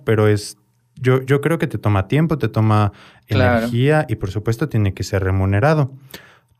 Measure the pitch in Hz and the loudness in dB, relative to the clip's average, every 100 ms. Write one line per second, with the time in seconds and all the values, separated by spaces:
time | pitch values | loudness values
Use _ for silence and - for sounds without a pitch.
0 | - 110 107 104 - - _ _ _ - | -2 2 4 2 -2 -18 _ _ _ -4
1 | 123 135 131 143 151 165 147 107 107 101 | 0 0 2 0 0 -2 -4 -4 0 0
2 | 92 143 165 151 110 113 110 107 104 - | 0 0 0 0 -2 0 2 2 0 -4
3 | - - - 117 127 120 117 120 135 156 | -20 -20 -4 0 2 2 0 0 2 2
4 | - 104 98 104 113 117 151 113 101 - | 0 -4 -6 -6 -4 -2 -2 0 0 -2
5 | 92 98 95 95 95 98 139 156 135 - | -4 -2 0 0 0 2 2 2 0 -4
6 | - - - _ _ _ | -20 -20 -20 _ _ _